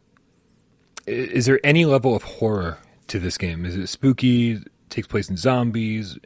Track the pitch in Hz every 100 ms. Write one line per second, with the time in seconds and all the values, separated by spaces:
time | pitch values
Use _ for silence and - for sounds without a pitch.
0 | _ _ _ _ _ _ _ _ _ -
1 | - 120 127 131 120 135 143 160 160 135
2 | 127 107 - - 113 104 87 80 - _
3 | _ 101 90 - 90 82 90 90 92 -
4 | 135 123 127 120 117 107 - - _ -
5 | - 110 98 92 120 127 120 113 110 110
6 | 98 -